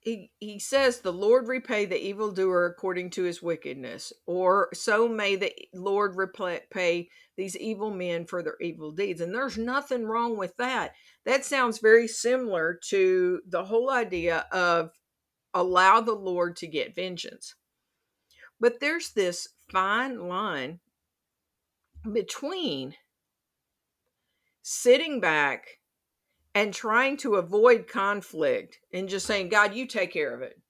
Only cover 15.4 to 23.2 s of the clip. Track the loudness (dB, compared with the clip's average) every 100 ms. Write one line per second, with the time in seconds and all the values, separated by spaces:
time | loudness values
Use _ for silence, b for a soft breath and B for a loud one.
15.4 | _ -2 2 6 8 8 6 -2 -2 -2
16.4 | -2 -4 -8 -6 -6 -6 -8 -8 -12 -14
17.4 | -20 -20 _ _ _ _ _ _ _ B
18.4 | B _ 0 2 -2 -2 -4 -2 -2 -2
19.4 | -12 _ _ -2 0 0 -2 -6 -6 -4
20.4 | -4 -4 -8 -10 _ _ _ _ _ _
21.4 | _ _ _ _ _ -14 -4 -4 -4 -6
22.4 | -8 -4 -4 -4 -8 -14 _ _